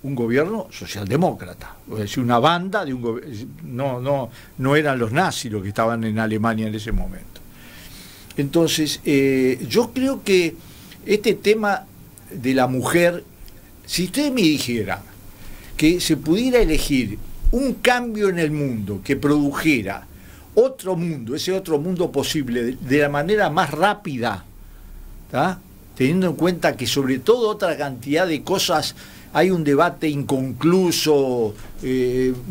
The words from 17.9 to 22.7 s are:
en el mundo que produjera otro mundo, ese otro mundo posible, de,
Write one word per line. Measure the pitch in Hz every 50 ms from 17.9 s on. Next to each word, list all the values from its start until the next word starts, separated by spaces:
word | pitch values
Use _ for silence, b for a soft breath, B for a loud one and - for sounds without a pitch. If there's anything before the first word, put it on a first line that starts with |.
| 247 247 247 233 214 214 208 196
en | 180 175
el | 165 151
mundo | 151 151 143 135 120 110 101 95 104 95
que | 98 - 139
produjera | 113 143 143 147 147 143 143 139 - - 156 147 117 98 95 98 - - - B B B B B B B B B
otro | 214 247 262 262 - - 190 185
mundo, | 165 175 170 156 135 113 107 135
ese | 160 156 180
otro | 190 190 190 180 160 139
mundo | 147 180 185 170 180 -
posible, | 123 139 131 - - 156 139 117 117 123
de, | 117 120